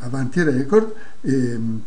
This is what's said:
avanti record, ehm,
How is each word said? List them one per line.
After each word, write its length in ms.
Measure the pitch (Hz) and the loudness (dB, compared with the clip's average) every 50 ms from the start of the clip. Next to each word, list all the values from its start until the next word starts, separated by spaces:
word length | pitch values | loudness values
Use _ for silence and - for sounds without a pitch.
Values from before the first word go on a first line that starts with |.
avanti 420 | 120 123 131 135 131 - - 175 170 | -6 -4 -4 -2 -2 -2 0 0 2
record, 500 | 151 127 127 143 - 202 220 220 220 - - - - - - | 2 2 0 0 4 4 4 4 4 -4 -6 -6 -6 -6 -4
ehm, 600 | - - 135 131 123 120 117 113 113 113 110 110 - | -2 0 0 2 0 0 -2 -2 -2 -2 -2 -4 -4